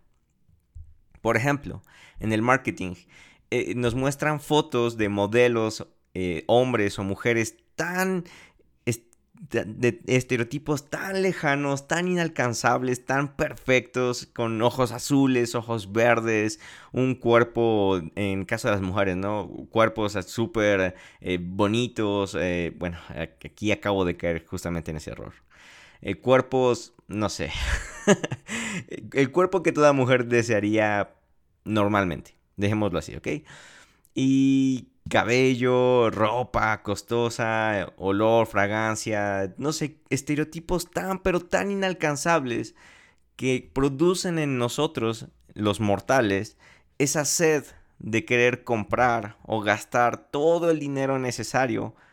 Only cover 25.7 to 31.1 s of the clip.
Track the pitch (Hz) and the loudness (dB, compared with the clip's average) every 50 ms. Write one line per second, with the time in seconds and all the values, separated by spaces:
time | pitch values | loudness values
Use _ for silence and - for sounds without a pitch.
25.7 | - - - - - _ - - 98 - - 120 131 131 131 - - 131 127 123 | -20 -20 -20 -20 -20 _ -8 -6 -6 -4 2 4 4 4 4 2 0 2 4 4
26.7 | 120 113 - - _ _ _ - 90 104 107 98 - - 80 73 - - - - | 2 0 -4 -12 _ _ _ -10 -6 -4 -2 -2 -2 -4 -6 -6 -6 -6 -4 -2
27.7 | - - - - - - - - 190 - - - 127 - - - 220 233 226 220 | -2 -4 -4 -10 -16 -4 2 2 2 2 2 -6 -8 -10 -10 -10 -10 -8 -8 -8
28.7 | 208 180 120 - - - - 107 - - 139 131 - 170 185 185 185 185 160 170 | -8 -10 -10 -10 -14 -14 -14 -6 0 0 0 0 2 0 0 2 0 0 0 0
29.7 | - 143 147 147 143 135 127 120 131 123 120 117 120 120 110 107 113 101 101 104 | 2 6 6 6 6 6 4 4 2 2 2 2 2 2 2 2 0 0 2 2
30.7 | 107 110 107 107 104 101 98 - | 2 2 2 2 2 0 -2 -4